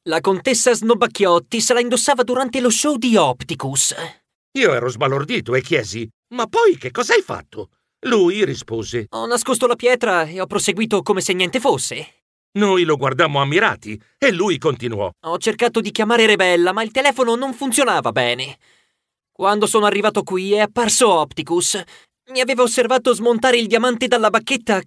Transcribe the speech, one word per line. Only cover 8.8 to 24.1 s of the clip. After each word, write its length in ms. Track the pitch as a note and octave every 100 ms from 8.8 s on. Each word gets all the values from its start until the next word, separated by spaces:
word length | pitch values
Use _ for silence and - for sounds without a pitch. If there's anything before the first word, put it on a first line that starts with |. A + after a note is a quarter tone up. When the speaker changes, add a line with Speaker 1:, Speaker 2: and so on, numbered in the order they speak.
| G2+ A#2+ G#2
Speaker 1:
"Ho 140 | A2+ A3+
nascosto 400 | A#3+ - A#3 B3
la 120 | A#3
pietra 460 | A#3+ B3 A#3 F3+
e 180 | D#3 F#3
ho 40 | F#3
proseguito 560 | G#3 - G3 A3 G3+
come 180 | - F#3+
se 100 | F#3
niente 300 | F#3 F3 A#3+
fosse." 540 | C4+ C3+ - B2 D3 _ _ _ _ G3+
Speaker 2:
Noi 280 | G3+ F#3
lo 140 | D#3+ C#3+
guardammo 420 | C#3 B2+ D#3+ C#3+
ammirati 600 | C#3 E3 G#3+ G#2 G#2 G#2+ _ -
e 140 | B3+
lui 240 | F3 G#3 C#3
continuò: 520 | D#3 B2+ A#2+ G#2 F#2+ -
Speaker 1:
"Ho 160 | D#3+ F3
cercato 420 | A3 A3 A#3+ A#3
di 120 | G#3
chiamare 340 | A3 G#3+ A#3 A3
Rebella, 480 | G3 F#3 F3 F3
ma 100 | G3
il 80 | A3
telefono 440 | C4 C#4 C4+ A#3 A#3
non 180 | C4+
funzionava 580 | - C#4 B3+ B3 E3 A#2+
bene. 480 | C3 A#2+ B2 C3+ - _ _ _ _ _ _ _
Quando 340 | - F#3+ G#3 G3+
sono 180 | A3+ G#3
arrivato 360 | G3+ G#3+ G#3
qui 280 | - F#3 F#3+
è 80 | G#3
apparso 500 | G#3 A#3+ A3+ - A#3
Opticus. 680 | E3+ C#3+ - C#3+ F3 F3 G3+ E3 - _ _ -
Mi 100 | B3+
aveva 220 | B3+ B3+
osservato 500 | A#3+ C4 A3+ C4 B3
smontare 440 | G3+ A#3 A3+ B3+ A#3+
il 100 | G#3
diamante 420 | A3+ B3 A3+
dalla 200 | G3+